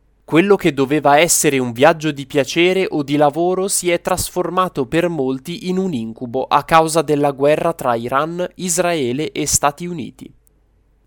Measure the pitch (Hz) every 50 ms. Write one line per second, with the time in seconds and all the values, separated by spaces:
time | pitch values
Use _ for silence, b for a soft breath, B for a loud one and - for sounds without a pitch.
0 | _ _ _ _ _ - 147 160 190 202 196 185 - 170 143 135 135 123 147 156
1 | 151 143 143 147 170 165 - - - 156 139 131 127 123 113 117 135 160 170 156
2 | 151 156 147 135 139 - - 143 127 - - 165 170 180 185 190 190 - - 151
3 | 143 131 147 147 151 143 139 160 170 180 185 180 190 196 - - 180 175 170 170
4 | - - 185 170 - - - 185 175 175 180 185 185 175 - - 135 117 160 160
5 | 175 175 170 151 131 131 135 135 - 170 175 - - 180 180 185 190 185 160 117
6 | 113 113 113 - 131 120 113 131 - - - 143 139 - 165 165 160 160 156 165
7 | 147 143 151 143 147 143 139 127 139 143 151 156 180 170 160 - - 127 120 117
8 | 117 120 131 139 151 165 170 175 180 175 _ - 175 185 165 175 175 175 170 160
9 | 131 117 123 139 156 - - - 151 139 - - - 143 143 - 175 175 175 156
10 | 113 107 - - - - _ _ _ _ _ _ _ _ _ _ _ _ _ _
11 | _